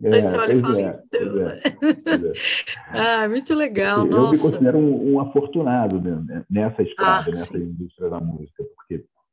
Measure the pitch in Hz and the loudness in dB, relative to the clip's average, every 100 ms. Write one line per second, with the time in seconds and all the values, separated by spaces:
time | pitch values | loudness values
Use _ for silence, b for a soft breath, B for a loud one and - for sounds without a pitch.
0 | 107 107 101 90 - 127 123 107 95 82 | 2 4 4 0 2 2 2 0 -2 -6
1 | - - - 101 87 - 277 - 302 - | -6 -4 -2 -2 -4 -4 -6 -2 -2 0
2 | 320 320 - - B B B B - - | 0 -2 -2 -4 B B B B -10 -2
3 | 226 226 214 240 269 311 294 196 196 208 | 0 0 0 -2 -2 -2 0 0 0 2
4 | - 113 135 156 - - 127 156 151 123 | 4 4 4 4 2 4 4 4 4 2
5 | 127 139 139 143 143 170 139 123 107 92 | 2 2 2 0 0 -2 0 2 2 0
6 | 87 80 80 82 - 101 110 113 92 - | -2 -4 -6 -10 -4 0 0 0 -4 0
7 | 190 190 156 87 - - 87 85 90 - | 2 2 0 -6 -6 -6 -8 -8 -12 -6
8 | 90 85 82 80 73 - - _ - 82 | -6 -4 -6 -8 -12 -14 -16 _ -12 -12
9 | - _ _ | -12 _ _